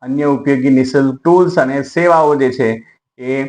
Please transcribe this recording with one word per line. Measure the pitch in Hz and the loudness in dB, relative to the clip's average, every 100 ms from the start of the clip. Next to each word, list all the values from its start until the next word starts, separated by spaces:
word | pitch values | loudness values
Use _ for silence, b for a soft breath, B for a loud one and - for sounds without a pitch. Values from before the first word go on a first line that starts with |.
અન્ય | 127 139 | -8 -4
ઉપયોગી | 147 139 143 135 135 | -2 -2 0 0 2
નિશુલ્ક | 131 127 143 135 131 | 2 2 0 0 -2
ટૂલ્સ | 165 175 180 165 | 2 2 2 0
અને | 131 139 | -2 -4
સેવાઓ | 135 170 175 165 151 | -6 -2 2 2 2
જે | 143 131 | 2 0
છે | 127 113 113 B B _ - | 0 -2 -2 B B _ -14
એ | 127 135 | -6 -6